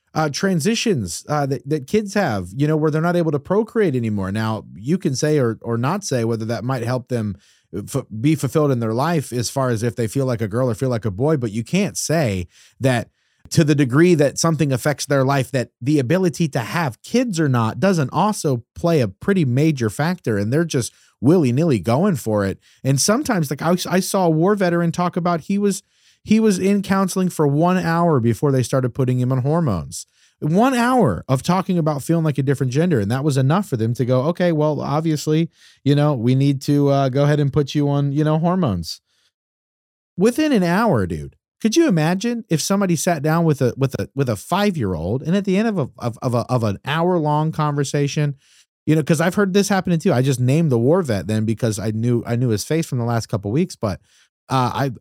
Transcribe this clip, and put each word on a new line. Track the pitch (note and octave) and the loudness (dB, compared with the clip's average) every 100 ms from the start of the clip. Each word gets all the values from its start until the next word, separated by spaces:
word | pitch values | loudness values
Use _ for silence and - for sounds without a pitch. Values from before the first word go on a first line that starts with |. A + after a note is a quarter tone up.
| _ | _
uh, | - D#3 | -4 -4
transitions, | - G3 F3 D#3+ A3+ A#3+ D3 F2+ - - | -2 0 0 0 0 0 -2 -2 -8 -4
uh, | D3 C#3 | -2 -2
that, | C#3 C#3 | -4 -4
that | D#3 C3 | -6 -2
kids | G#3+ G#3 | -2 0
have, | G#3 E3+ G2+ F2+ A#2+ | -2 0 -2 -4 -2
you | D3 | 0
know, | D#3 | 2
where | D#3 | 0
they're | D#3 | 0
not | F3 F3 | 0 2
able | D#3+ | 0
to | C#3 | -2
procreate | - G3+ A3+ A#3 F#3+ | 0 0 0 0 0
anymore. | B2+ A2+ G#2 F#2+ | 0 -2 -2 -2
Now, | G#2 A2 A2 - | -2 -4 -4 -10
you | C#2 A#2 F#3 | -8 -4 -2
can | D#3+ | -2
say | C3 D3+ D3+ | -2 0 2
or, | A#2+ A2 | 0 -2
or | - A#2 | -4 -2
not | C3 G3 | -2 -4
say | - B2+ | -4 -2
whether | A2+ A2+ A2 | -2 -2 -4
that | A2+ | -4
might | A#2+ C3 | -4 -4
help | A2 B2+ - | -4 -6 -4
them | A#2+ G#2+ F#2+ _ _ _ G2+ | -4 -4 -8 _ _ _ -12
f-, | G2+ C3+ - A2 | -6 -8 -6 -2
be | C#3+ | 0
fulfilled | D3+ C#3 D#3+ D3 | 0 0 0 2
in | B2 | 0
their | A2+ | -2
life | A#2 D#3 E3+ C3 | -2 0 -2 -2
as | B2 A2 | -6 -4
far | C#3 C3 | -2 -2
as | A2+ | 0
if | A#2+ A#2 | -2 -2
they | A2+ | -4
feel | C#3 | -2
like | C3 A#2 | -2 -2
a | A2 | -4
girl | A2+ C3 | -2 -2
or | |
feel | - C3 | -2 -2
like | A#2 | -2
a | A2 | -4
boy, | F#2 C#3+ D#3 | -2 0 0
but | A#2 | -2
you | G#2+ | -6
can't | A2+ F3+ F#3 - | -4 -2 -2 -4
say | - D#3+ B2 F#2+ E2+ _ _ - | -2 0 0 -2 -6 _ _ -2
that | C3 A#2+ - _ _ _ - | 0 0 -2 _ _ _ -4
to | - | 2
the | D3+ D3 | 2 2
degree | C3+ C#3 F3+ | 2 4 4
that | D#3+ - - | 4 2 2
something | E3 D#3 D3 | -2 0 0
affects | B2+ D3+ C#3 - | 0 -2 -4 -2
their | C#3 | 0
life, | C3 C#3 B2+ | 2 0 0
that | C3 A#2 - | -4 -4 -6
the | A#2+ D3+ | 0 0
ability | A#2+ F3+ F#3 - D#3 | 2 0 0 0 -2
to | C3+ | -2
have | G#2 C#3 D3 - | -4 -4 -4 -6
kids | - A#3 B3+ E3 | -2 -2 0 0
or | D3+ | 0
not | B2+ A2 - | 2 0 0
doesn't | F#3 E3+ C#3 | 0 0 -2
also | - G#3 G#3 D#3 B2 - | 0 -2 -2 -2 -4 -6
play | - E3+ E3 | -4 0 2
a | G#2+ | 0
pretty | - - F#3+ | -2 0 0
major | C3+ B2+ D#3+ C3+ A2 | 2 2 2 2 -2
factor. | - D#3 F#3 B2+ G2+ | 0 -2 -2 -2 -2
And | G#2 | 0
they're | C#3+ | 0
just | E3+ C#3 - - _ - | 0 -2 -4 -10 _ 0
willy-nilly | A#2+ F#3 C3 B2 E3+ A2+ | 4 4 4 2 2 0
going | E2 B2+ G#3 D#3 | 2 2 2 -2
for | A2+ G#2+ | -2 0
it. | G2 F2+ _ _ | 0 -4 _ _
And | C3 C#3 | -2 0
sometimes, | G3+ A#3 D4 F3+ C#3+ | 2 0 0 0 -2
like, | C#3+ | -2
I, | D#3+ F3+ - | 0 0 0
I | F#3 | -2
saw | F#3 G3 F3 | 0 0 2
a | |
war | D#3 F#3 G#3 | 2 2 2
veteran | F3+ E3+ E3+ | 0 0 0
talk | E3+ F3+ F3 | 0 -2 -2
about | F3 E3+ | -2 -2
he | - G3+ | -2 0
was, | G3+ G3 - _ _ _ | 0 -2 -8 _ _ _
he | - A3 | 0 4
was | A3 F#3 | 4 2
in | F#3 G3+ | 2 0
counseling | G3 G3 F#3+ F#3+ F#3 | 0 0 0 0 -2
for | - C#3+ | 0 0
one | C#3+ F3 F#3 | 2 2 2
hour | E3 E3 F3 C#3 | 0 2 2 2
before | A#2 A2 D3 | 2 0 2
they | C3 | 0
started | A#2+ C3+ B2+ | 0 0 -2
putting | - B2+ B2+ | -2 0 0
him | B2 | 0
on | C3 | 0
hormones. | C3+ E3 D3+ F2 C2+ - - _ _ - | 0 0 0 -2 -6 -12 -18 _ _ -8
One | D3+ F3+ B3+ | -2 2 2
hour | B3 A#3 B3+ D#3 E2 - | 2 2 2 2 0 -2
of | C3 | -2
talking | - F3+ F#3 F3+ | 0 0 0 0
about | D#3 C#3 | 0 -2
feeling | - E3 | -2 0
like | D#3 C#3+ | 0 0
a | |
different | C3+ C3+ C3 | 0 0 0
gender. | C3 F3+ C3 | 0 2 0
And | G2 | 0
that | C3 | -2
was | D3+ C3+ | 0 2
enough | C3 F3+ G3 | 2 2 0
for | A#2+ | -2
them | A2+ | -2
to | A#2+ | 0
go, | B2 B2+ | 0 2
"Okay, | D3 F3 F3 | 0 0 0
well, | D3+ D3+ C#3+ | 2 0 -2
obviously, | C3+ D3 D#3+ D3+ D#3 D#3 E3 _ - _ | -2 -2 0 -2 0 0 0 _ -20 _
you | C3+ | 2
know, | C#3+ D3 | 4 4
we | C3 A#2 | 2 2
need | C3 C#3 C3+ | 2 2 0
to, | - D3 C#3+ | 0 2 4
uh, | C#3 C3+ | 2 2
go | C3 | 2
ahead | C#3+ D3+ | 2 2
and | C#3+ | 2
put | D3+ C#3 D3+ | 0 0 0
you | C#3+ | 0
on, | C#3+ C#3+ | 0 0
you | C#3+ | 0
know, | D3+ D#3 | 0 2
hormones." | E3+ F#3 C#3+ F2+ E2 - _ _ _ _ _ _ _ _ _ _ _ - | 0 0 0 -2 -6 -12 _ _ _ _ _ _ _ _ _ _ _ 0
Within | A3 A#3+ D#4 | 0 2 2
an | A#3 | 2
hour, | E3+ F#3 A#3 B2 F2+ | 2 2 2 0 0
dude. | D#2+ C#2 - _ _ | -4 -10 -16 _ _
Could | A3 | 0
you | E4 D#4+ | 2 4
imagine | E3 D#3 F#3+ A#3+ A#3+ - | 4 2 0 -2 -6 -2
if | D#3 | -2
somebody | - G3 F#3+ E3 | 0 0 0 0
sat | F#3 D#3 | 0 0
down | D#3 E3 E3 | 0 2 2
with | C#3+ | 2
a, | B2+ - | 0 0
with | C3 - | -2 -2
a, | F#2+ | -6
with | C3+ B2+ | -4 -2
a | G2+ | -2
five-year-old | - F#3 G#3 E3 G2+ E2 F2 C3 | -2 0 0 0 -2 -2 -2 -4
and | D3 | -2
at | G3 G3 | -2 0
the | F#3 | 0
end | A3+ | 0
of | F#3+ | -2
a, | B2+ - | -4 -6
of, | A#2+ A2 | -8 -4
of | B2+ | -2
a, | A#2 - | 0 0
of | B2+ | 0
an | A2+ F#2 | 0 -2
hour-long | - D#3 F3+ F3+ D3+ D3 D#3 | -4 -2 0 0 0 0 -2
conversation, | D#3 D3+ C#3+ C#3 D3 C#3+ D#3 D3 C3+ _ _ _ _ | -2 -2 -2 -2 -2 -2 0 -2 -4 _ _ _ _
you | - | 0
know, | D#3+ | 2
'cause | C3+ D#3 | 2 2
I've | E3+ G#3 | 0 0
heard | G3 | 2
this | G3+ G3 | 2 2
happening | F#3+ F#3 E3 | 0 0 0
too. | G3 | 2
I | B2 | 2
just | C3+ B2+ | 2 2
named | B2 D3+ E3 | 2 2 2
the | A#2 | 2
war | B2 F#3 | 4 2
vet | D3 G2 E2+ | 2 -2 -2
then | A2 A2 | -2 0
because | G#2+ A#2 G2 | 0 -2 -2
I | A2 | -4
knew, | A2 A#2+ A#2+ - | -2 0 0 0
I | A#2+ | -2
knew | B2+ | 0
his | G#2 | -2
face | - D#3+ | -2 -4
from | D#3+ B2+ | -2 -4
the | |
last | A#2 A#2 - | -2 -2 -2
couple | G2+ G2+ | -4 -2
weeks, | C3+ F#3 | -2 -2
but, | - G#2+ E2+ _ _ _ _ - | -4 -6 -6 _ _ _ _ -4
uh, | C3 B2 | -2 0
I, | - C3+ G3 | -2 -4 -6